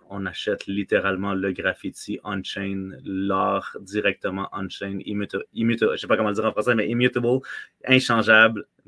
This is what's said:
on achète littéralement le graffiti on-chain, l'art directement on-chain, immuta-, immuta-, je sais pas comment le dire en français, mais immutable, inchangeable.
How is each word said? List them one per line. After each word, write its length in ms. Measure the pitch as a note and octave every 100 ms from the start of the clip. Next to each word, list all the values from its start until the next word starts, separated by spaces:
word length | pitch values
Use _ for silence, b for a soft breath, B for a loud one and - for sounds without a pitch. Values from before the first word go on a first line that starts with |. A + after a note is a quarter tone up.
| -
on 160 | G2 F#2+
achète 400 | F2 G#2 G2+ -
littéralement 680 | G2+ G2 G2+ F#2+ F#2+ G2+
le 200 | F#2+ G2
graffiti 680 | F#2 F#2+ - G2 - - G#2
on-chain, 680 | G#2 G2+ - G2+ G2 G2 F#2+ F#2
l'art 760 | G2+ F#2+ G2 F#2+ G2 G2 - -
directement 680 | F#2+ G#2 G2+ F#2 G2 F#2+ G2
on-chain, 460 | G2 F#2+ - G2 G2 -
immuta-, 320 | G#2 G2+ F#2+ -
immuta-, 380 | G#2+ A#2 A2+ A2
je 20 | E2+
sais 100 | A2+
pas 120 | G#2+
comment 100 | G#2+
le 60 |
dire 100 | G#2
en 80 | G#2+
français, 220 | G#2+ A2+
mais 120 | A2+ G2+
immutable, 540 | A#2+ B2 B2 A#2+ B2+ - B B B -
inchangeable. 800 | C3 B2+ A#2 G#2 A2 A2 G#2+ - _